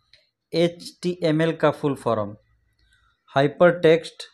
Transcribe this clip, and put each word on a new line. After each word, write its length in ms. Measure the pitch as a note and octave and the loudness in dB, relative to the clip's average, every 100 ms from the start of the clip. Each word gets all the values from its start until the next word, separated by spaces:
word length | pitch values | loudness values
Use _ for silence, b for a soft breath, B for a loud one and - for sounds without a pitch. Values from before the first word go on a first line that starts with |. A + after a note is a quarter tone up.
| b b b _ _ | b b b _ _
एचटीएमएल 1000 | E3 E3+ E3+ - - F3+ F3 E3+ D#3 E3 D#3+ | -2 -2 -2 -18 -10 -8 -4 -2 0 0 0
का 140 | D3+ | -2
फुल 240 | C#3 D3 | 0 -4
फॉर्म, 400 | C3 A#2+ A2 G#2 G#2+ _ _ _ _ _ _ _ _ _ | -4 -4 -4 -4 -12 _ _ _ _ _ _ _ _ _
हाइपरटेक्स्ट 920 | C#3 D3 - F3 F3 E3 E3 - - - | -2 0 4 2 4 4 2 0 -16 -20